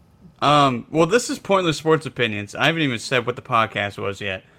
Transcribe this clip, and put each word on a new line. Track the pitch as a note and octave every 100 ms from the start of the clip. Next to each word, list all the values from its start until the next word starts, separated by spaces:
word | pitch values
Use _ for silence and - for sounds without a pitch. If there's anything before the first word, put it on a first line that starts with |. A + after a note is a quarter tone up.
| _ _ - _
Um, | C3+ D3 C#3 A#2+ -
well, | D#3 E3
this | A#3 B3
is | C#4
Pointless | - F#3+ F3 D3
Sports | D#3 D#3 C3+
Opinions. | - A#2 G#2 G2+
I | - C#3
haven't | E3
even | C#3+ A2+
said | - B2+ A#2
what | B2
the |
podcast | - A#2 A2 G2+ G2+ G#2
was | G2+ G2
yet. | G2+ F#2 -